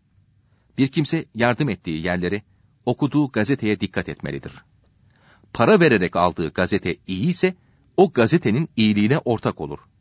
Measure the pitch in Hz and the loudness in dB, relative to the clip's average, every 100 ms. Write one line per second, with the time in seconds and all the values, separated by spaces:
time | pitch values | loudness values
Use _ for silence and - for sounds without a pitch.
0 | _ _ _ _ _ _ _ - 135 170 | _ _ _ _ _ _ _ -2 0 0
1 | 143 165 - 107 117 120 143 92 90 80 | -2 -4 -6 0 0 0 -2 -4 -6 -4
2 | 87 90 87 101 - _ _ _ - 120 | -2 -2 -2 -4 -8 _ _ _ -6 -2
3 | 143 147 135 110 110 135 110 101 98 98 | 0 0 0 -2 -2 -2 -2 -2 -4 -4
4 | 90 71 73 71 - - _ _ _ _ | -8 -8 -8 -8 -12 -18 _ _ _ _
5 | _ _ _ _ _ - 120 208 165 107 | _ _ _ _ _ 2 4 6 6 4
6 | 87 85 87 80 78 - 90 98 90 - | 2 0 0 0 -4 -2 0 0 -2 -6
7 | - 92 156 175 185 180 _ _ _ - | -8 -4 -2 0 -2 -4 _ _ _ 2
8 | 180 - 113 175 123 120 160 - 107 104 | 2 4 2 2 0 -2 -2 0 2 2
9 | 104 151 127 110 120 - 73 71 _ _ | 2 0 -2 -2 -4 -6 -10 -12 _ _